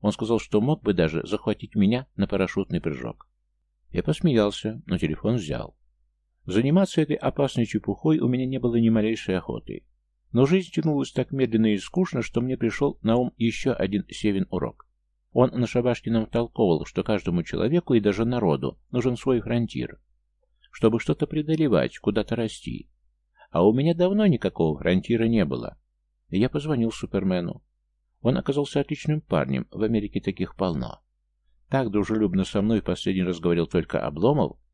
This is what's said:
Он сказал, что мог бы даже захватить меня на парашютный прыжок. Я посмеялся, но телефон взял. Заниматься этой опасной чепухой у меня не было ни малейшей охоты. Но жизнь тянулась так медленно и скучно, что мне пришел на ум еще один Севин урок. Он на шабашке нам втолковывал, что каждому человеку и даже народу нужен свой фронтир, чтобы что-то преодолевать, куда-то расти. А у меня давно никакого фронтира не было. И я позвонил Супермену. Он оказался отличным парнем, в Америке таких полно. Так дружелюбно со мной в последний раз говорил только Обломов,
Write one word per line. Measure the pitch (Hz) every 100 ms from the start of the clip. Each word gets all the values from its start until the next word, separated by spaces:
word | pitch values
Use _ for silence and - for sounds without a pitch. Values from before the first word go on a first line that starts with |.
Он | 104
сказал, | - 110 113
что | - 104
мог | 127 160
бы | 107
даже | 90 80 80 -
захватить | 104 - 104 - 104
меня | 98 120 135 -
на | 98
парашютный | 98 92 95 95 87
прыжок. | 82 65 60 - _ _ _ _ _ _ _
Я | 143
посмеялся, | - 160 170 117 104 - 110 113 -
но | 92
телефон | 78 78 107 120
взял. | 78 60 - - _ _ _ _ _ _ -
Заниматься | 95 135 175 190 -
этой | 143 156
опасной | 139 - 139 - 113
чепухой | 107 - 98 156 156
у | 123
меня | 127 131
не | 131
было | 123 117
ни | 113
малейшей | 113 107 110 - 92
охоты. | - 58 - 50 - _ _ _ _
Но | 117 135
жизнь | 190 180
тянулась | - 156 143 131
так | 135 123
медленно | 135 123 110 110
и | 101
скучно, | - 180 185 131
что | - 117
мне | 123 127
пришел | 117 - 143 -
на | 110 120
ум | 123 -
еще | 113 - 135 -
один | 98 101 -
Севин | - 107 95 -
урок. | 90 65 - _ _ _ _ _
Он | 123 127
на | 131 113
шабашке | 123 123 117 110
нам | 113 110
втолковывал, | 117 117 - 101 78 -
что | -
каждому | 95 101 92 85
человеку | 80 85 107 170 -
и | 120
даже | 104 98 117
народу | 123 98 69 64 - _
нужен | 123 123 120
свой | 139 120
фронтир, | 107 120 117 64 - - _ _ _ _ _ _ _
чтобы | - 113 113
что-то | - - 151
преодолевать, | 151 151 160 151 90 62 -
куда-то | - 104 - 117
расти. | 110 - 120 - - _ _ _ _ _ _
А | 82 98
у |
меня | 120 156
давно | 170 180 208 208
никакого | 127 95 - 82 73
фронтира | 85 92 - 117 113
не | 113 76
было. | 64 110 - _ _ _ _ _
И | 95
я | 127
позвонил | 147 151 135 113
Супермену. | - - 98 95 90 85 - _ _ _ _ _ _
Он | 120 135
оказался | - 143 143 147
отличным | 143 147 - 151
парнем, | - 82 65 65 -
в | -
Америке | 110 113 104 101
таких | - 90 92 -
полно. | 92 73 58 - _ _ _ _ _ _ _
Так | 135 117
дружелюбно | 104 95 110 104 92
со | 92 104
мной | 107 110
в |
последний | - 87 - 95
раз | 90 82
говорил | 87 85 82
только | 87 82 - 65
Обломов, | 73 110 147 73 - _